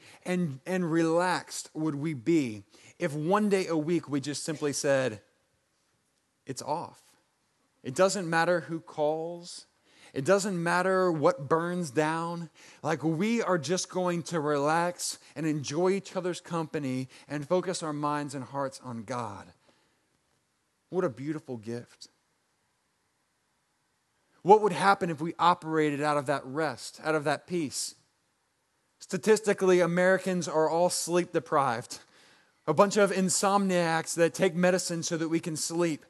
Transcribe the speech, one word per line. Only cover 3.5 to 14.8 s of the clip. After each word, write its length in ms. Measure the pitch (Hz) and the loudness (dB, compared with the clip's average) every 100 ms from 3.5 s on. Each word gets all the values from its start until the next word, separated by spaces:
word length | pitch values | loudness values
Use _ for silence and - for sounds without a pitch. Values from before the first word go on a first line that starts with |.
| 190 156 | 2 0
a 100 | 165 | -2
week 320 | 151 170 127 | 0 -2 0
we 100 | 143 | -4
just 240 | 139 139 | -4 -6
simply 300 | - 143 147 | -6 -4 -4
said, 480 | 131 147 135 127 104 _ _ _ _ _ _ _ _ _ _ _ _ - | -2 2 2 0 -6 _ _ _ _ _ _ _ _ _ _ _ _ -14
"It's 160 | 123 | -10
off"? 400 | - 151 127 - _ _ _ _ _ _ _ _ | -6 -6 -8 -16 _ _ _ _ _ _ _ _
It 100 | 127 | -6
doesn't 340 | 131 190 196 165 | 2 4 2 0
matter 340 | 165 165 175 | 2 2 0
who 180 | 135 160 | -2 -8
calls. 840 | - - 151 160 165 175 175 - - _ _ _ - | -8 -2 0 0 -6 -10 -14 -18 -20 _ _ _ -10
It 120 | 135 135 | -4 2
doesn't 360 | 196 202 180 | 2 2 -2
matter 500 | 170 175 185 190 185 | 0 2 2 2 2
what 360 | 156 156 - 139 | 4 2 2 0
burns 440 | 165 170 180 160 | 0 0 -4 -2
down. 580 | 123 156 165 170 170 165 - - - | 0 0 0 -4 -8 -12 -18 -20 -8
Like, 220 | 143 156 | -4 -2
we 380 | 160 160 214 233 | -2 0 0 0
are 160 | 175 180 | 0 0
just 320 | 131 185 - | 0 -4 -2
going 340 | 180 180 175 | -4 -2 -2
to 160 | - 170 | -4 -4
relax 800 | 147 143 143 165 | 0 0 2 2